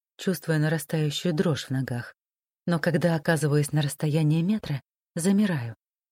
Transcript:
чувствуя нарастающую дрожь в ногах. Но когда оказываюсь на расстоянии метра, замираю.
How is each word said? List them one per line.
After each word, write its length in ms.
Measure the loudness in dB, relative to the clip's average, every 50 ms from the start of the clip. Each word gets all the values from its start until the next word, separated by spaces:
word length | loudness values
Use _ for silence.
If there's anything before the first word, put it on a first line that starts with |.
| _ _ _ -8
чувствуя 400 | -4 -2 -2 -2 -2 0 0 2
нарастающую 760 | 2 2 0 -2 -2 -2 -2 0 0 0 -2 -2 -2 0 0
дрожь 320 | 0 2 0 0 -2 -2
в 40 | -4
ногах. 440 | -4 -4 -2 -4 -4 -6 -8 -10 -14 _ _ _ _ _ _ _ _ _ _
Но 140 | -2 -2 0
когда 360 | 0 0 0 2 2 2 0
оказываюсь 560 | 0 2 2 2 2 2 2 2 2 2 2
на 100 | 0 0
расстоянии 600 | 0 0 -2 -4 -2 0 2 2 2 2 2 2
метра, 400 | 2 0 0 -2 -2 -4 -6 -6 -8 _ _ _ _ _ -6
замираю. 600 | -2 0 2 4 4 4 2 0 -2 -4 -6 -10 -12 _ _ _ _ _ _